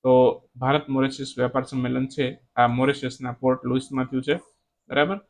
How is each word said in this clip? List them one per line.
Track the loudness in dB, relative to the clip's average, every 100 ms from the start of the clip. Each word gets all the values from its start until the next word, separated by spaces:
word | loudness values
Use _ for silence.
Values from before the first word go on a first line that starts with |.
તો | 6 6 6 2 _ -6
ભારત | 0 0 0
મોરેશિયસ | 0 0 -2 -10 -4
વ્યાપાર | -2 -2
સંમેલન | -4 -4 -2 -2 -4
છે, | -4 -4 -6 _ 2
આ | 2
મોરેશિયસના | 4 0 0 -6 -8 -12
પોર્ટ | -2 0 0
લુઇસમાં | -2 -4 -2 -6
થયું | -4 -4
છે, | -2 -4 -6 _ _ _ _
બરાબર? | 0 0 -2